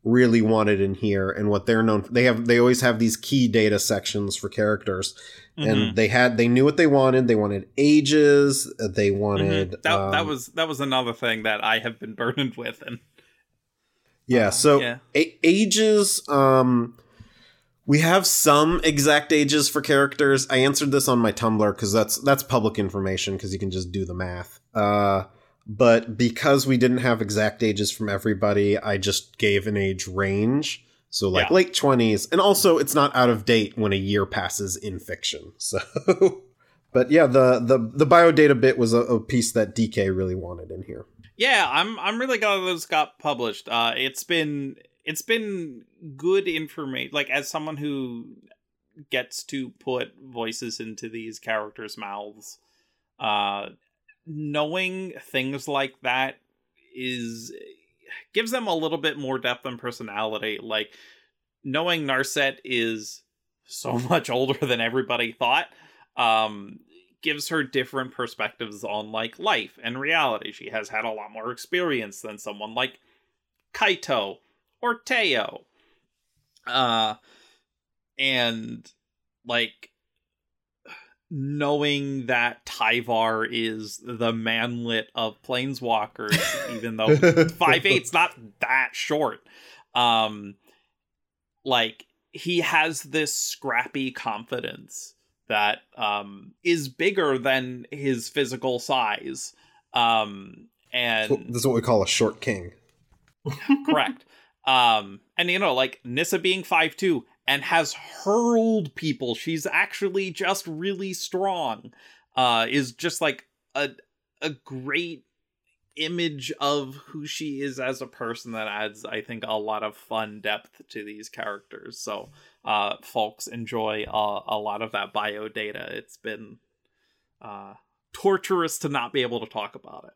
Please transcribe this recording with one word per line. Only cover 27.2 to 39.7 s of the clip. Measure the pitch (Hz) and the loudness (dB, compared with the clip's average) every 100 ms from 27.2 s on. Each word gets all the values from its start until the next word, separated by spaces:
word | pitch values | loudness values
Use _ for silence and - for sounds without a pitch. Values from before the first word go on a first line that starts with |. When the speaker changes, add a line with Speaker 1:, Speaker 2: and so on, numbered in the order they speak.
Speaker 1:
exact | 104 104 107 - | 0 0 0 2
ages | 110 101 104 | 0 2 -2
from | - 107 | -2 -4
everybody, | 98 113 98 104 101 101 101 | -2 0 2 2 4 4 2
I | 107 98 | 0 -2
just | 101 98 - - | -2 -2 -6 0
gave | 107 101 104 | 2 2 0
an | 104 | 0
age | 95 95 - | 0 -2 -6
range. | 92 98 98 110 139 147 - _ _ _ | -2 0 2 2 0 -2 -8 _ _ _
So, | - 98 | -2 0
like, | 92 110 | 2 4
Speaker 2:
Yeah. | 185 | 4
Speaker 1:
late | 180 | 4
twenties. | - 143 131 113 101 - | 2 2 4 4 2 2
And | 170 | 4
also, | 196 196 190 165 | 4 6 6 4
it's | 143 | 4
not | 147 143 127 | 2 4 4
out | 123 | 4
of | 113 101 | 4 4
date | 113 101 - | 2 2 0
when | 107 | 0
a | 98 | 2
year | 95 101 98 | 2 0 0
passes | - 87 - 98 92 | -2 -4 -4 -6 -6
in | 107 90 | -8 -10
fiction. | - 87 - 76 78 | -10 -8 -6 -8 -14
<laughs> | _ | _
So, | - 95 - - - 185 190 - - _ _ _ _ | -4 -4 -4 -4 0 4 4 2 -18 _ _ _ _
but | 127 123 | 0 4
yeah, | 156 143 | 6 6
the, | 131 127 123 | 6 6 4
the, | 120 131 113 | 4 2 2
the | 131 147 | 0 6
biodata | 170 170 151 147 127 | 8 8 8 6 8
bit | 131 127 | 4 4
was | 117 | 4
a, | 117 | 4
a | 120 117 | 4 0
piece | - 123 117 | 2 0 0
that | 117 101 | 0 0